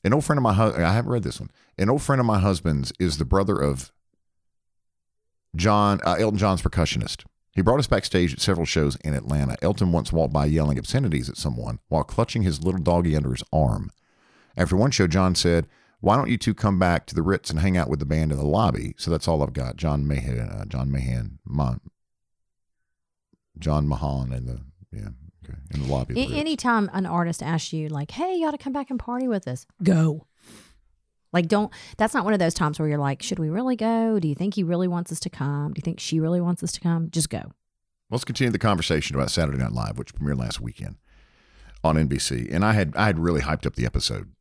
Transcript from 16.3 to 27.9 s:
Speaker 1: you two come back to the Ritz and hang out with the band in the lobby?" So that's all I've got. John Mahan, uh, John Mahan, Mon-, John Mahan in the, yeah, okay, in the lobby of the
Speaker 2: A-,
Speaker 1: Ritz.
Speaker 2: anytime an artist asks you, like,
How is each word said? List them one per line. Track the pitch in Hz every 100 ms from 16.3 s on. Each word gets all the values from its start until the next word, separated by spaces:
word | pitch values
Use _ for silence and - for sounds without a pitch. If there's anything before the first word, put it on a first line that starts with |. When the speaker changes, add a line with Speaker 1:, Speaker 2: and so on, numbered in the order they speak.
Speaker 1:
you | 120
two | -
come | 104 107 92
back | 90 85 -
to |
the | -
Ritz | 82 98 -
and | 78
hang | 95 90
out | 65
with | 73
the | 71
band | 78 78
in | 69
the |
lobby?" | 73 90 104 60 - -
So | -
that's | 80 -
all | 78
I've | 69
got. | 64 64 -
John | 80 73 71
Mahan, | 69 62 60
uh, | 52 50 50
John | 65 67
Mahan, | 67 64 60 53 65
Mon-, | - 69 67 60 - _ _ _ _ _ _ _ _ _ _ _ _ _ _ _ _ 78
John | 78 76 73
Mahan | 65 71 69 64
in | 62 62
the, | 62 67 _ 95
yeah, | 107 101 62 80 _
okay, | - - -
in | 71
the | 67
lobby | 67 60
of | -
the |
Speaker 2:
A-, | 254
Speaker 1:
Ritz. | 185
Speaker 2:
anytime | 302 294 247 226 202
an | 190 180
artist | 170 170 160
asks | 151 160 -
you, | 160
like, | 156